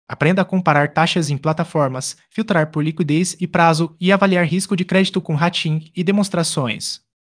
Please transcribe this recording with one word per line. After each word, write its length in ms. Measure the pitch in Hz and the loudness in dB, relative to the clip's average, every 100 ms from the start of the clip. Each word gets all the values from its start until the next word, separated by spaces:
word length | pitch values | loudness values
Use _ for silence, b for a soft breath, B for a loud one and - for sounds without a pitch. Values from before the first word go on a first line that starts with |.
| - | -16
Aprenda 360 | 120 147 190 | -2 0 2
a 20 | |
comparar 480 | 180 190 175 147 147 | 0 0 2 2 2
taxas 380 | 156 165 180 147 | 0 0 0 -2
em 60 | 139 | -2
plataformas, 760 | 156 160 160 156 139 131 - - b | -2 -2 -2 -2 -2 -2 -10 -14 b
filtrar 420 | - 220 180 156 | -8 0 0 0
por 140 | 156 | 0
liquidez 500 | 151 156 156 156 180 - | -2 -2 0 0 0 -4
e 60 | 175 | -4
prazo 500 | 175 170 160 165 - | 2 2 2 -2 -2
e 140 | 180 | 0
avaliar 320 | 196 196 180 | 2 4 2
risco 320 | 165 180 - 180 | 0 -2 -2 -2
de 80 | |
crédito 340 | 185 185 190 185 | 0 2 2 -2
com 160 | - | -4
rating 560 | 151 170 - 160 156 156 - | 0 0 0 -2 -4 -4 -4
e 80 | |
demonstrações. 960 | 180 202 196 175 160 - 123 101 - - _ _ | 0 0 0 -2 -2 -2 -4 -4 -8 -12 _ _